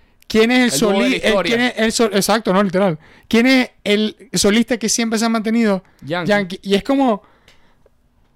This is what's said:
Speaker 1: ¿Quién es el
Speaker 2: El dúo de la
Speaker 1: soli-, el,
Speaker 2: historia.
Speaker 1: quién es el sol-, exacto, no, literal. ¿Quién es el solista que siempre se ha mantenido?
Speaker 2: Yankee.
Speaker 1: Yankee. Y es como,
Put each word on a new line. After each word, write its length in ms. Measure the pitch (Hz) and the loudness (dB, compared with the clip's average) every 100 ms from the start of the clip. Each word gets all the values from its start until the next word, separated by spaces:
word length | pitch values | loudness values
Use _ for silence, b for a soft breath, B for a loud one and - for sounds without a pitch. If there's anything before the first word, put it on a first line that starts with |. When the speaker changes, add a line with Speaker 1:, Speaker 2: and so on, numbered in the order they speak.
| b b - | b b -2
Speaker 1:
¿Quién 220 | 220 226 | 0 2
es 60 | 254 | 2
el 160 | 247 | 2
Speaker 2:
El 60 | - | 0
dúo 80 | 208 | 0
de 40 | |
la 60 | 196 | 0
Speaker 1:
soli-, 140 | 254 254 | 0 -2
el, 80 | 208 | 0
Speaker 2:
historia. 300 | 208 175 233 | 0 0 -2
Speaker 1:
quién 100 | 247 | -2
es 80 | 214 | -2
el 140 | 220 | -2
sol-, 180 | - 226 | 0 0
exacto, 380 | 196 190 220 220 | 0 0 -2 0
no, 100 | 185 | 0
literal. 360 | 202 190 190 156 b b b | 0 0 -2 -2 b b b
¿Quién 200 | 220 254 | 2 4
es 220 | 262 - _ | 2 0 _
el 340 | 202 208 214 - - | -2 -2 -2 -6 -10
solista 420 | 180 202 214 233 240 | -2 2 2 0 -2
que 120 | 220 | -2
siempre 300 | - 233 220 | -2 -2 -2
se 60 | |
ha 40 | 226 | -2
mantenido? 540 | 226 214 233 220 190 - _ | -2 -2 0 0 0 -6 _
Speaker 2:
Yankee. 260 | 131 175 170 | -8 -6 0
Speaker 1:
Yankee. 320 | 208 185 190 | 0 -2 -8
Y 120 | 196 196 | -2 -2
es 80 | |
como, 380 | - 277 262 214 b b b b b b _ _ _ _ _ | 0 0 2 0 b b b b b b _ _ _ _ _